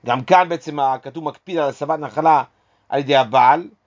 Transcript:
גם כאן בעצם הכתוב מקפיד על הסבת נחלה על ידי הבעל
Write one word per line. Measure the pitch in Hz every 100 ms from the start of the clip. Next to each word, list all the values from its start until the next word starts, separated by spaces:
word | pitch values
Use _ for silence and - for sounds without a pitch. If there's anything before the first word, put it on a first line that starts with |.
| 127
גם | 123
כאן | 123 185 180
בעצם | 170 - 147
הכתוב | 135 131 139 131
מקפיד | 151 131 - 170
על | 143
הסבת | - 147 156
נחלה | 143 107 160 151 127 _ _ _ _
על | 139
ידי | 135 139
הבעל | 123 127 123 151 180 _